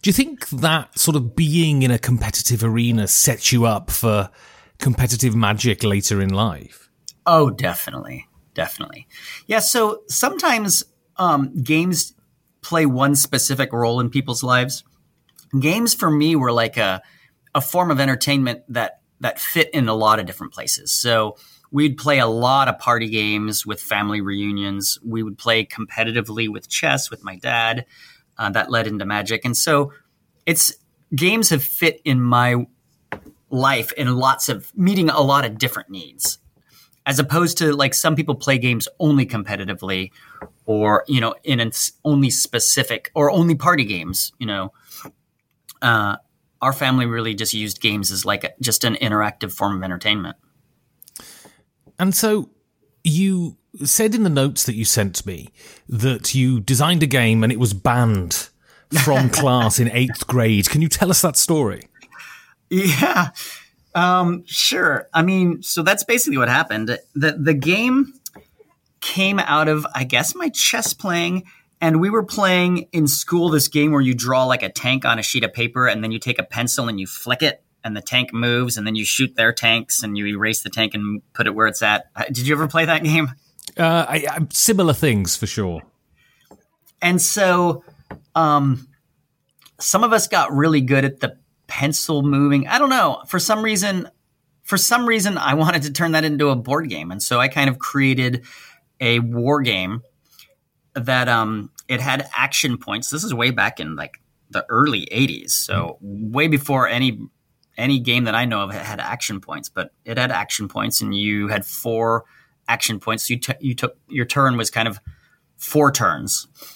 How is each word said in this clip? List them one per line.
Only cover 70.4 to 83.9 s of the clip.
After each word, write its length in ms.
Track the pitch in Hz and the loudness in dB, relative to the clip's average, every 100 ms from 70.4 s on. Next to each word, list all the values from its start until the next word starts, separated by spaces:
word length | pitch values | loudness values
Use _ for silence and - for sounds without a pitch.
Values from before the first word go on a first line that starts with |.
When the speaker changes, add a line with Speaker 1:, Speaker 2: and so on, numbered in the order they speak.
| 330 | -6
Speaker 2:
chess 420 | - - 240 220 | -2 -2 0 -4
playing, 520 | - 190 170 170 185 - - _ _ | -6 -4 -2 0 -4 -6 -20 _ _
and 200 | 165 160 | 2 2
we 100 | 185 | 4
were 120 | 220 | 2
playing 640 | 208 - 190 180 180 180 - | 0 0 2 4 2 0 -2
in 160 | 170 147 | 0 0
school 400 | - - 175 170 | 0 0 2 4
this 180 | 156 135 | 2 2
game 260 | 151 151 | 2 2
where 80 | 143 | 4
you 140 | 131 | 2
draw, 300 | 123 120 131 | 0 0 2
like, 180 | 127 127 | 2 0
a 60 | 98 | -2
tank 360 | - 123 131 | -4 -2 0
on 140 | 131 113 | 0 0
a 40 | |
sheet 200 | - 127 | -2 -2
of 100 | 113 | -2
paper, 340 | - 117 127 123 | -2 -4 0 0
and 180 | 110 | 0
then 80 | 113 | -2
you 60 | 110 | -4
take 200 | 127 120 | -4 -4
a 60 | |
pencil 440 | 104 - 123 - 120 | -4 -4 -4 -2 -4
and 120 | 101 | -4
you 60 | 95 | -8
flick 360 | - - 120 | -10 -4 -2
it, 220 | 151 - _ _ | -2 -4 _ _
and 140 | 113 104 | -10 -10
the 60 | |
tank 300 | - 127 123 | -4 -4 -2
moves, 440 | 113 120 120 123 110 | -4 -2 0 -2 -4
and 100 | 104 | -4
then 80 | |
you 100 | 110 | -4
shoot 300 | 101 - 131 - | -4 -2 -2 0
their 160 | 113 | 0
tanks, 500 | 117 113 117 113 - | 0 0 0 -2 -6
and 160 | 110 104 | -4 -4
you 80 | 101 | -4
erase 360 | 101 110 113 | -4 -2 -4
the 80 | - | -6
tank 240 | - 107 | -4 -4
and 280 | 107 104 104 _ | -2 -6 -6 _
put 140 | - 110 | -4 -4
it 80 | |
where 120 | 104 110 | 0 0
it's 160 | - | 2
at. 280 | 107 104 - | 0 0 -4
Uh, 100 | - 113 | -10 -6
did 200 | 123 127 | -4 0
you 80 | |
ever 140 | 147 156 | 0 0
play 160 | 165 | 0
that 180 | 160 160 | 0 0
game? 300 | 151 160 147 - _ - - - | 2 2 0 -6 _ -20 -14 0
Speaker 1:
Uh, 260 | 165 | 2